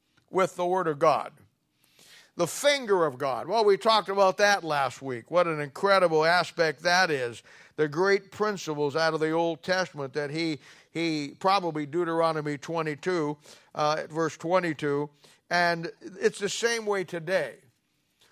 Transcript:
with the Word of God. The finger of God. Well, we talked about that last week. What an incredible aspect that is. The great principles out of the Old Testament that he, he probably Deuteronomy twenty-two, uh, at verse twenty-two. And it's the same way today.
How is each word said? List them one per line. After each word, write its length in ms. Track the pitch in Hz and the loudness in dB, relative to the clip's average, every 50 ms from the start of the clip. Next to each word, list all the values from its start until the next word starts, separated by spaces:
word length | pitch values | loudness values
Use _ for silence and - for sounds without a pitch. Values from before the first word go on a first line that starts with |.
| _ _ _ _ _ _ | _ _ _ _ _ _
with 260 | - 180 190 175 - | 0 0 0 0 -2
the 100 | - 180 | -4 -2
Word 220 | 175 185 185 180 | -2 -2 0 -2
of 120 | 165 147 139 | -2 0 2
God. 340 | 160 160 139 113 - - - - _ _ _ _ _ _ _ _ _ _ _ _ - - - - - _ _ | 4 4 4 2 -2 -6 -12 -18 _ _ _ _ _ _ _ _ _ _ _ _ -20 -20 -20 -20 -20 _ _
The 100 | - 175 | -4 -4
finger 580 | - - - 262 285 285 277 254 208 202 180 165 | -4 -2 0 2 2 2 2 0 0 2 2 2
of 120 | 147 127 | 0 0
God. 300 | 123 143 135 127 113 117 | -2 -2 -2 -2 -4 -4
Well, 180 | 156 196 233 214 | -2 0 4 4
we 100 | 208 196 | 4 4
talked 320 | 196 - 220 220 214 185 | 4 4 4 4 4 2
about 300 | 190 196 196 196 190 185 | 0 2 2 4 4 4
that 260 | - 208 208 202 190 170 | 4 4 4 4 2 0
last 380 | 160 147 143 135 127 - - | -2 0 0 0 -2 -4 -8
week. 280 | 135 135 127 117 110 - | -8 -8 -8 -8 -8 0
What 180 | 156 175 175 | 0 2 2
an 120 | 170 160 151 | 2 -2 -4
incredible 640 | 147 143 - - 190 196 196 190 185 170 160 156 156 | -6 -8 -4 -2 2 4 6 6 6 4 4 4 4
aspect 600 | 165 175 175 165 - - - 165 156 143 135 160 | 4 4 2 0 0 0 0 0 0 0 -2 0
that 280 | 175 175 185 185 170 | 2 4 4 4 2
is. 320 | 151 135 123 120 117 - - - - - - - _ | 2 -2 -2 -4 -6 -10 -16 -20 -20 -20 -20 -10 _
The 140 | - 156 151 | -2 -2 0
great 420 | 143 156 190 196 196 202 196 - | 0 0 2 2 2 2 0 -6
principles 640 | - - 208 214 208 170 - 156 151 147 147 143 131 | -6 -2 -2 -2 -2 -4 -6 -6 -4 -2 -2 -2 0
out 180 | 160 165 160 156 | 0 2 2 2
of 60 | 156 | 0
the 120 | 156 156 | 0 0
Old 300 | 160 165 170 170 165 - | 0 0 0 0 -2 -4
Testament 520 | - - 185 185 180 - - 147 139 131 127 | -4 -2 -2 -2 -2 -4 -6 -10 -10 -6 -6
that 180 | 151 147 139 | -6 -6 -4
he, 280 | 147 160 165 165 151 131 - - - - _ _ | -4 -4 -4 -4 -4 -6 -10 -18 -20 -20 _ _
he 440 | - 160 165 165 156 151 143 139 - - | -6 -4 -2 -2 -2 -4 -6 -8 -8 -2
probably 460 | - 190 196 202 180 170 151 156 147 | 0 2 2 2 0 -2 -4 -4 -6
Deuteronomy 720 | 143 139 175 175 165 165 165 165 165 156 156 147 151 147 | -4 -4 -2 -2 0 0 0 0 0 0 -2 -4 -4 -6
twenty-two, 800 | 127 - - 165 165 156 156 147 131 - 185 185 170 151 147 147 - _ - - - _ _ - | -6 -8 -6 -6 -4 -4 -4 -6 -6 -4 -4 -2 -2 -2 -4 -4 -8 _ -20 -20 -20 _ _ -4
uh, 220 | - 151 151 151 156 | -2 0 0 0 -2
at 100 | 147 - | -4 -6
verse 280 | 151 156 165 151 - | -4 -4 -4 -4 -4
twenty-two. 720 | - - 165 180 185 175 170 151 - 151 147 143 143 147 147 _ _ - - _ _ _ - | -6 -2 0 0 0 0 -2 -4 -4 -4 -2 -2 -2 -4 -6 _ _ -20 -20 _ _ _ -2
And 420 | 180 175 175 170 170 165 165 170 - _ - - 190 - | 0 2 2 2 0 -2 -4 -8 -12 _ -18 -18 -6 -2
it's 180 | - 214 - - | 0 0 0 -2
the 100 | 202 190 | -4 -6
same 360 | - - 220 233 233 226 220 | -2 -2 -2 0 -2 -2 -2
way 180 | 208 202 196 180 | -2 -2 -2 -4
today. 520 | - 175 170 160 170 190 180 147 120 98 - _ _ _ _ _ _ _ _ _ _ _ _ _ _ | -4 -8 -8 -4 0 0 0 0 -2 -8 -14 _ _ _ _ _ _ _ _ _ _ _ _ _ _